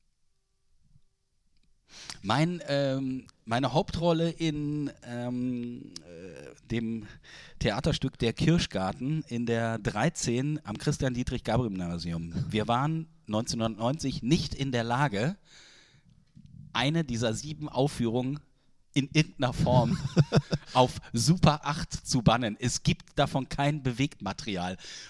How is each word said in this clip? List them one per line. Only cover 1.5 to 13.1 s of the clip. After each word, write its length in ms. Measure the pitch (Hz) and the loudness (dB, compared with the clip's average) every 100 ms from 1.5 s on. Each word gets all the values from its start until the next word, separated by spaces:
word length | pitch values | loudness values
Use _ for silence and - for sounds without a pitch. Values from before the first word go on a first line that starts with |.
| _ _ _ _ - - - | _ _ _ _ -20 -16 -6
Mein, 400 | 95 127 165 170 - | 0 4 2 0 -2
ähm, 600 | 139 139 135 131 127 - - - | 0 0 0 -2 -6 -10 -14 -2
meine 260 | 117 135 | 0 2
Hauptrolle 560 | 151 202 165 170 165 165 | 2 0 0 2 4 2
in, 600 | 165 165 151 147 147 139 - 120 | 0 -2 -2 -2 -2 -4 -8 -10
ähm, 880 | 120 123 123 127 123 120 120 - - | -6 -4 -2 -2 -4 -6 -10 -14 -16
äh, 640 | 85 82 92 69 69 - - | -16 -16 -16 -16 -18 -14 -2
dem 380 | 117 113 113 101 - - - - - | -2 0 -4 -8 -18 -20 -20 -14 -2
Theaterstück 580 | 120 104 160 156 135 - | 0 2 0 0 -2 0
Der 140 | 113 | 0
Kirschgarten 880 | - 151 170 - 95 92 110 131 160 - | 2 4 4 2 -2 -2 -2 -2 -2 -4
in 180 | 120 117 | -4 0
der 320 | 117 113 113 | 0 0 -2
dreizehn 800 | 107 104 156 - 135 120 147 151 - | -2 0 0 0 -2 0 0 -4 -6
am 120 | 107 | -4
Christian-Dietrich-Gabriel-Gymnasium. 1600 | 151 - 131 120 - 123 - 113 117 92 85 87 85 82 85 85 - | -2 0 0 -2 -4 -4 0 0 0 -2 -4 -4 -4 -6 -4 -6 -2
Wir 180 | 107 104 | -2 2
waren 400 | 120 147 160 160 | 2 2 -2 -6